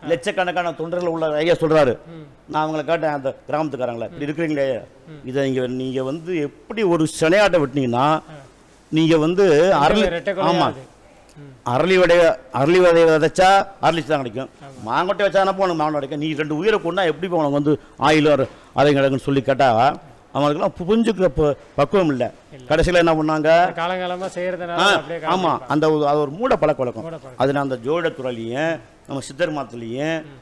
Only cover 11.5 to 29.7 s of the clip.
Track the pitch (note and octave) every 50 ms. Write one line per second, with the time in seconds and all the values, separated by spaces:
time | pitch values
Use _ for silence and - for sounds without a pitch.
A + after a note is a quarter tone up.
11.5 | C3 B2 _ A#2+ B2 C3 D#3 F3+ F#3 F#3 F3+ E3+ E3+ F3 E3+ E3 - - - -
12.5 | - B2 C3+ D3+ E3+ F3+ F3+ F3 E3+ E3+ E3 E3 D#3+ D#3 D3+ D#3 - - F#3 F#3
13.5 | G3 G3 - - - - - D3 E3 E3 D3+ B2 D#3 C#3+ C3+ B2 G2+ B2+ C3+ -
14.5 | _ - C#3 C#3 C3+ B2+ - G#2+ A#2+ D3 E3+ F#3 G3+ F3 G#3 G3 D3+ G3 F#3+ F#3+
15.5 | G3 F#3 G3 F#3 E3+ D#3 D3+ D3+ D#3 D3 C3+ C3 D#3 D3 D3 D#3 D#3 C#3 D#3 D3
16.5 | D3+ D3+ F3 A3 G#3+ G3 - E3 E3+ F#3+ F#3+ E3 D3+ C#3+ F3 F#3+ F3 E3+ D#3 C#3+
17.5 | C#3 C#3+ D3 D#3 D3+ - - - - - B2+ C#3+ D#3 D#3 D3 D3+ D3 C3 C3 C3
18.5 | - - - - - - C#3 D3 D3 C#3 C3+ C3+ C3+ C3 - - C#3 C#3 A#2+ -
19.5 | C3+ B2 C#3 C3 A2+ A2 A#2+ C#3 - - - - - - _ _ - C3+ C#3+ D3
20.5 | D3 - G3+ F#3+ - - F3+ E3 G#3+ A3+ A#3 A3+ G#3+ F3+ F#3 F3 C3 D#3 D#3 D3
21.5 | C3+ - - - - - C#3+ C#3+ - G3+ F#3 D#3 C#3 B2 A#2+ A2 - - _ _
22.5 | - C3+ B2+ B2 - - G#3 - F3+ F3 E3+ E3+ D#3+ D#3 D#3 D#3 D#3 D#3 D3 D#3
23.5 | E3 E3+ F3 F#3 F3+ E3 E3 F3 F#3 F#3 F3+ F3+ F3+ F3+ F#3+ F#3 - F3+ F3 F#3
24.5 | F#3 E3+ F3 E3+ E3+ E3+ F3 G3+ G3 D3 C3+ D3 E3 E3 D3 D#3 E3+ F#3+ F3+ D#3+
25.5 | C#3 A#2 B2+ A#2+ C3+ D3+ D3+ D#3 D#3 D3+ D3+ C#3+ D3 D3+ D3+ C#3 C#3+ F#3 A#3 C4+
26.5 | A#3+ F3 - D3+ D3 B2+ C3 B2 A2+ A2+ A2 E3 E3 D#3 - C3+ B2+ A#2 B2+ C#3
27.5 | C#3+ C#3+ C#3+ C#3 C3 A#2+ A2+ C3 D#3 E3+ E3+ D#3+ - - B2+ C3 B2 A2+ A2+ A2+
28.5 | A#2+ C3+ D#3 E3 E3 D3+ - - _ _ _ - C#3 C3+ B2+ - C#3+ C3+ F3 E3
29.5 | D#3 D3 C3+ A2